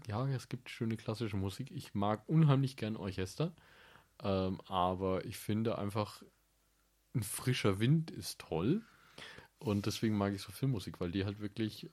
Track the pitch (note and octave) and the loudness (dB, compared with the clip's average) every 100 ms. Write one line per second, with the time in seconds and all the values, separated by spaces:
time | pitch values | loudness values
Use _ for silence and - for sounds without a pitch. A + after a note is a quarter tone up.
0 | A#2+ G#2+ C#3 B2+ - B2 - - A2+ A2 | -6 -4 -2 -4 -6 -10 -10 -4 -2 -2
1 | - G#2 A2+ G2+ G2 - C3+ C#3+ - G#2 | -4 -4 -2 0 -2 -2 -8 -10 -6 0
2 | G2+ G#2+ - D#3+ D#3 C3+ C3+ - A2 A2 | 2 0 2 6 8 6 4 -2 -4 -2
3 | G2 F2+ F#2 - D#3+ - - - - - | -4 -2 -4 -2 -4 -4 -18 -20 -20 -20
4 | - - G#2+ F#2+ F#2+ F#2+ - F#2+ F2+ F#2 | -20 -6 0 2 2 -2 -2 2 2 2
5 | F#2+ F#2 - - - G#2+ A2+ D2 G2+ G#2+ | 0 0 -2 -6 -2 0 0 0 -2 -2
6 | G#2 - - _ _ _ _ _ _ _ | -4 -6 -20 _ _ _ _ _ _ _
7 | _ - G2 - - B2 A2 G2 A#2+ D#3+ | _ -4 -2 -2 -2 2 2 4 6 4
8 | D#3+ - - - - D#2+ G2+ G#3 - - | 2 -6 -10 -10 -4 0 2 2 -2 -16
9 | - - - - - - - G2+ A2 - | -20 -18 -16 -18 -20 -8 -2 0 0 0
10 | A2+ G#2 G2+ G2 - F#2+ C3+ A#2 F2+ D#2+ | 2 2 2 0 -6 -2 0 0 -4 -4
11 | F2+ F#2 G2+ G#2 G#2 A2+ A2 - - | -2 0 0 -2 -6 -2 -4 -4 -12